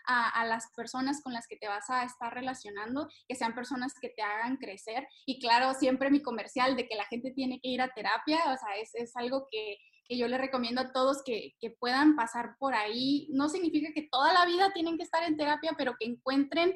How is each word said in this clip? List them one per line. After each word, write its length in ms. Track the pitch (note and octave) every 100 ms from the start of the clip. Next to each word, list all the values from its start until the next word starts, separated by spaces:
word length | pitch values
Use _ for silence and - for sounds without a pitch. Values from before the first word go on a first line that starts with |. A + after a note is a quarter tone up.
| -
a, 220 | B3 A3+
a 180 | A3+ A3+
las 240 | A3+ -
personas 480 | - A#3 B3+ C4+ D4
con 100 | C4
las 140 | A#3 -
que 100 | G#3+
te 120 | G#3+
vas 220 | G3+ G#3
a 140 | B3+
estar 280 | B3 - A#3
relacionando, 760 | B3 C4 C4 G4+ G4+ A3+ C4 D#4 - -
que 60 |
sean 200 | B3+ A3+
personas 400 | A#3 - B3+ B3+ -
que 80 | A#3+
te 140 | -
hagan 340 | G#3 G#3+ A#3+ C4
crecer. 500 | B3 G3 - A#3 D4 - -
Y 120 | C4
claro, 360 | A#3+ A#3 C4
siempre 360 | C4 B3+ C4 C4+
mi 120 | C#4
comercial 540 | B3+ A3+ - B3+ C4 B3
de 100 | A#3+
que 80 | A3
la 80 |
gente 280 | G3+ A#3+ B3+
tiene 280 | C4 B3+ B3+
que 60 | C4
ir 140 | B3
a 100 | B3+
terapia, 460 | G#3+ G3 A3 D4+ D#4+ D#4+
o 100 | C4
sea, 200 | A3 G3+
es, 140 | A3
es 200 | A#3 A#3+ B3
algo 300 | A#3+ C4+ C4+
que, 260 | A3 G#3+ G3+ _ _ -
que 120 | B3
yo 100 | A#3
le 100 | B3+
recomiendo 420 | C4+ C4 A#3 B3
a 100 | B3+
todos 300 | C4 C4 C#4+
que, 300 | C4+ A3 - _
que 100 | A3+
puedan 440 | A3+ A#3+ C4 D4+
pasar 420 | D4+ A3+ A#3+ A#3 -
por 160 | C4+
ahí. 540 | A#3 G#3+ A#3 C4 C#4+ -
No 160 | C4+ D4
significa 420 | F#4 E4 D#4 D#4
que 140 | D4+ D4+
toda 220 | B3 D4+
la 120 | F#4 F4
vida 260 | F4 G4
tienen 240 | F#4+ E4 E4
que 60 |
estar 200 | E4+ E4
en 120 | E4+ D4+
terapia, 380 | D4 D4 D#4+ D#4
pero 180 | B3 -
que 80 | A3+
encuentren 680 | A#3+ B3+ C4+ C#4 E4 F4